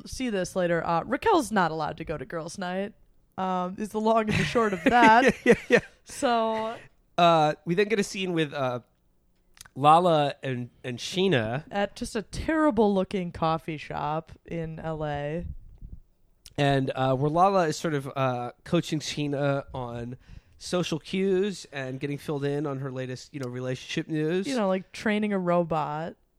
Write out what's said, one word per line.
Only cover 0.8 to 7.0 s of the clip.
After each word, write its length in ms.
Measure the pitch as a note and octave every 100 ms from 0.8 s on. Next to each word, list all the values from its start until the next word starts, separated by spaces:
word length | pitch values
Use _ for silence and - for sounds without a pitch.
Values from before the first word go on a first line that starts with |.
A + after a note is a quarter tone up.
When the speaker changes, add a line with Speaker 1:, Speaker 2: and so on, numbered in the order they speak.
Speaker 1:
uh, 200 | - E3
Raquel's 480 | - B3+ A4+ F#4 G#3+
not 180 | G#3 E3+
allowed 260 | D#3+ D3+ D#3
to 60 |
go 140 | D#3+ D3+
to 60 |
girls' 340 | - E3+ D#3+ -
night. 340 | F3+ F#3 G3+ - _ _ _ -
Um, 380 | F#3+ F#3 F3+ G3
is 120 | G#3+
the 100 | G#3+
long 220 | A3 A3+ G#3+
and 20 |
the 120 | E3
short 280 | D3+ B3 A3
of 100 | F#3
Speaker 2:
<laughs> 0 |
Speaker 1:
that. 400 | B3+ A#3+ A3+ A3+
Speaker 2:
Yeah, 60 | C4 -
yeah, 100 | - A3+ -
yeah. 100 | A#3 - _ -
Speaker 1:
So 680 | - C4 A#3 A3 A3 A3 A#3+ - _